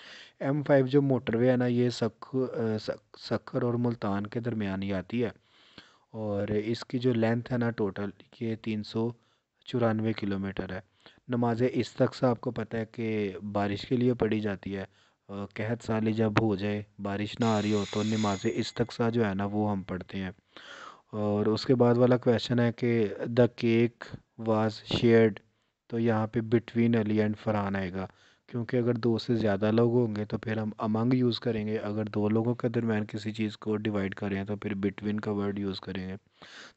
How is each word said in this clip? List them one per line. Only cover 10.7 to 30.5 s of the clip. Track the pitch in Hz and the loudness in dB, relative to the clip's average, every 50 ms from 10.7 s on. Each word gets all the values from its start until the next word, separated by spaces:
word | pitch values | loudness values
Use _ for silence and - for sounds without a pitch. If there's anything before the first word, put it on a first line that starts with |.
| 92 | -6
है। | 95 - _ _ _ - - _ _ _ - | -10 -12 _ _ _ -20 -20 _ _ _ -4
नमाज | 123 120 120 117 113 113 127 | -2 0 0 0 2 2 0
इस्तस्का | 123 - 123 110 - - - 131 123 - - 135 127 | 0 0 0 -2 -2 0 0 0 0 0 2 2 2
आपको | 117 - - 127 | 2 0 -2 -6
पता | - 113 107 - 113 | -4 -6 -6 -6 -4
है | 113 110 | -6 -6
कि | - - 123 113 110 110 107 104 95 92 90 104 | -6 -6 -6 -4 -2 -2 -2 -2 -2 -4 -6 -8
बारिश | 104 101 101 101 101 101 98 - | -4 -2 0 0 0 -2 -4 -4
के | - 131 | -2 0
लिए | 120 123 127 120 | 2 4 2 2
पढ़ी | - 113 107 110 107 | 2 2 0 0 0
जाती | 107 104 95 - - 95 | -2 -2 -4 -4 -6 -8
है। | 98 98 95 - _ _ _ _ _ _ _ - | -8 -8 -8 -10 _ _ _ _ _ _ _ -12
अ, | 101 101 101 - - | -10 -10 -10 -8 -8
कहत | - 104 110 120 117 | -6 -4 -4 -4 -6
साली | - - 110 107 110 110 107 | -4 -4 -2 -2 0 0 0
जब | 113 110 107 104 113 | 2 2 2 4 4
हो | 113 110 101 | 4 2 0
जाए, | 92 101 104 104 104 104 _ _ - | 0 -2 -4 -4 -4 -8 _ _ -8
बारिश | 98 101 98 101 104 - - - | -6 -6 -4 -4 -4 -6 -2 0
ना | 117 113 110 | 2 2 2
आ | 104 | 2
रही | 101 104 | 2 2
हो, | 107 104 98 | 0 0 0
तो | - - 104 107 | -2 -2 -2 -2
नमाज | 110 113 110 107 101 98 92 113 | 0 0 0 0 0 0 0 -2
इस्तस्का | 113 - 117 110 - - - 117 - - - 117 117 | -2 -2 -2 -4 -4 -2 -4 -4 -4 -2 -2 -2 0
जो | 117 117 110 | 2 0 0
है | 101 95 | 0 0
ना, | 98 101 | -2 -2
वो | 101 104 107 107 | -2 0 0 0
हम | 104 101 95 90 | 0 0 -2 -4
पढ़ते | - 95 87 - - - | -6 -8 -8 -8 -8 -8
हैं। | 98 95 90 - _ _ _ - - - - - - - - - - _ - 113 | -6 -6 -6 -8 _ _ _ -20 -20 -20 -20 -18 -18 -18 -20 -20 -20 _ -10 -6
और | 107 104 104 104 104 107 110 | -2 0 0 2 2 2 2
उसके | 107 - - - 131 | 2 2 4 4 4
बाद | 120 120 120 120 | 6 6 6 6
वाला | 120 123 120 123 | 6 6 6 6
क्वेश्चन | 117 - 127 113 104 - - 120 120 | 4 4 2 2 2 2 0 2 2
है | 120 117 113 - 127 | 2 2 0 0 0
कि | 120 117 117 107 98 - - | 2 2 2 2 0 -2 -4
the | 127 123 117 123 120 120 - - 120 | -6 -2 4 4 4 4 4 0 2
cake | 117 113 117 120 117 - - - - - - _ _ _ 113 113 | 4 4 4 4 2 0 -6 -18 -16 -16 -16 _ _ _ -6 -2
was | 113 110 110 110 110 107 - - - 113 | 0 2 2 2 0 -2 -4 -6 -4 0
shared, | - 120 117 113 113 113 110 101 - _ _ _ _ _ _ _ _ _ - | 2 6 6 8 8 8 6 4 -2 _ _ _ _ _ _ _ _ _ -6
तो | 120 117 | -4 0
यहाँ | 113 117 110 110 110 | 2 2 2 2 0
पे | 110 - 120 | 0 -2 -2
between | 113 110 120 113 - - - 117 117 117 117 | 0 2 2 2 2 2 0 2 4 4 4
अली | 113 104 104 107 | 4 2 2 2
and | 107 107 107 107 | 2 2 2 0
फरहान | - - 113 107 104 101 98 98 | -2 -2 -2 0 0 0 -2 -2
आएगा, | 98 95 92 92 95 92 - - _ _ _ _ _ _ - | -2 -4 -4 -6 -6 -8 -8 -12 _ _ _ _ _ _ -8
क्योंकि | - 120 110 - 131 | -6 -6 -4 -2 0
अगर | 123 113 123 120 | 0 2 2 0
दो | 113 120 117 113 | 2 2 2 0
से | 107 - - 120 | 0 0 0 0
ज़्यादा | 110 110 104 98 95 107 107 | 2 2 2 2 2 2 2
लोग | 110 117 120 117 120 | 4 4 4 4 4
होंगे | 123 120 107 104 104 107 | 2 2 0 0 -4 -4
तो | - 113 | -4 -6
फिर | 104 - 120 | -6 -4 -4